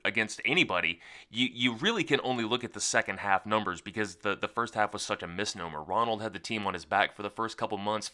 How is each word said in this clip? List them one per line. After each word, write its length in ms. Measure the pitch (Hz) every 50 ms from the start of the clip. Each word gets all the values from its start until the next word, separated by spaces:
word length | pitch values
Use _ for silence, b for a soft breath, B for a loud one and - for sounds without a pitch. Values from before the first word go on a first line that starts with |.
| -
against 360 | 104 101 113 110 107 - - -
anybody, 540 | 113 147 185 151 - 98 87 85 82 82 - B B B B B B
you, 200 | 107 113 127 120
you 220 | - 120 120 127 117
really 320 | 113 139 208 233 208 165
can 160 | - 147 - -
only 220 | 127 127 120 113
look 180 | 107 117 120 120
at 80 | 113
the 80 | - 104
second 400 | - - - 117 107 - 98 95
half 260 | - 101 95 92 -
numbers 360 | 104 107 110 104 95 90 85
because 340 | - 104 90 110 107 98 90
the, 200 | - - 104 98
the 120 | 95 -
first 280 | 98 - 117 117 113 -
half 180 | 113 104 101 -
was 80 | 98
such 220 | - - 104 - 92
a 40 |
misnomer. 560 | 85 85 92 104 - - 98 85 82 76 76 76
Ronald 380 | 80 92 110 117 117 110 104
had 100 | 110 110 90
the 60 | 95
team 260 | - - 113 107 101
on 80 | 98 92
his 120 | 87 -
back 300 | - 101 98 98 - -
for 60 | -
the 80 | 104 101
first 280 | - - 113 110 -
couple 200 | - 117 107 107
months. 320 | 98 98 104 107 107 101 -